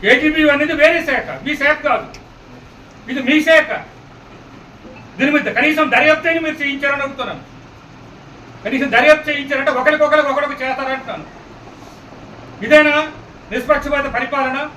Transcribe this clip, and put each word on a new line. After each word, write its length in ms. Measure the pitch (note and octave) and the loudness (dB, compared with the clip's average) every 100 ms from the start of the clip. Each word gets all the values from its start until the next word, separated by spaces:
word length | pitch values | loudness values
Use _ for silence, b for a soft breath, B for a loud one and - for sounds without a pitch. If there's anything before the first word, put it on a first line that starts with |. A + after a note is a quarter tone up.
కేజీబీ 400 | F#3+ C4+ D#4 D#4 D4+ C#4+ | 4 4 4 4 4 4
అనేది 200 | D4+ D4 | 0 4
వేరే 180 | D#4 E4+ C#4+ | 4 4 -2
శాఖ, 180 | C4 - C3+ G#3+ | -4 -4 -10 -8
మీ 80 | D4 | -2
శాఖ 160 | C#4 D4+ D4 | 0 0 0
కాదు, 200 | A#3+ - - - - - - - - - - - | -2 -4 -18 -20 -20 -20 -20 -20 -20 -20 -20 -8
ఇది 100 | C4 B3+ | -4 2
మీ 80 | D4+ D#4 | 2 6
శాఖ. 220 | D#4+ - - - - - - - - - - - - - - - - | 4 4 -6 -10 -20 -20 -20 -20 -20 -20 -20 -20 -20 -20 -20 -20 -2
దీని 120 | C#4 D4+ | 0 2
మీద 180 | A#3 A3 | 0 0
కనీసం 280 | D4 D#4 D4+ A#3 | 0 2 2 4
దర్యాప్తు 340 | D4+ D#4+ E4 | 4 2 2
అయినా 120 | E4 D#4 | -2 -2
మీరు 100 | - | -6
చేయించారని 400 | C#4+ C4+ C#4+ C#4 C4+ | -6 -4 -4 -2 -6
అడుగుతున్నాను. 360 | B3+ B3+ - - - - - - - - - - - - - G#3 | -8 -10 -10 -16 -20 -20 -20 -20 -20 -20 -20 -20 -20 -20 -12 -4
కనీసం 240 | C4 C#4 A#3 | -2 0 2
దర్యాప్తు 300 | D4 D4+ D4+ | 4 2 0
చేయించారంటే 420 | C#4+ C4+ C4+ C4+ B3+ | -6 -4 -2 0 0
ఒకరికొకరికి 500 | D4 D4+ D4 D4+ C#4+ | 0 2 2 2 2
ఒకరికి 220 | C#4 C#4+ C4 | -2 -4 -6
చేస్తారంటున్నాను. 640 | C4 C4 C4+ C4 - - D3+ - - - - - - - - - - - - - A3 | -6 -4 -4 -6 -8 -12 -12 -20 -20 -20 -20 -20 -20 -20 -20 -20 -20 -20 -20 -12 4
ఇదేనా 300 | D4+ D4+ D4 D#4 - - - - | 6 6 2 -2 -10 -20 -20 -8
నిష్పక్షపాత 520 | A3+ B3 C#4 F#3+ F#3+ F3+ F3+ | -8 0 0 0 -4 -2 -4
పరిపాలన? 400 | - C#4 C4 C4 D4 | -4 -2 -2 -4 -8